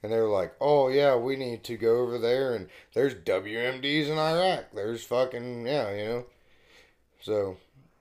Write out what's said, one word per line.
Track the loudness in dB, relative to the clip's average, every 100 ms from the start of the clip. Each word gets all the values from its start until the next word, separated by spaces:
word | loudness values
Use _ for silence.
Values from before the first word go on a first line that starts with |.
and | -2
they're | 0 2
like, | 2 -2 -2
"Oh, | 2 4 4
yeah, | 4 4 4
we | 0 -4
need | -4 -8 -8
to | 0
go | 2 4
over | 2 0
there, | 0 0 0 -2
and | -6 -16 -8
there's | 0 0
W | 0 -2 -2 -2 -4
M | -4 -2
Ds | -2 0 0
in | 0
Iraq. | 0 2 2 0 -6
There's | -8 -6 -6
fucking," | -2 0 0 -2 -8 -8 -4
yeah, | -2 -2
you | -4 -6
know. | -6 -8 _ _ _ _ -20 _ _ _ _
So. | -4 -2 -2 -8 _ _ _ _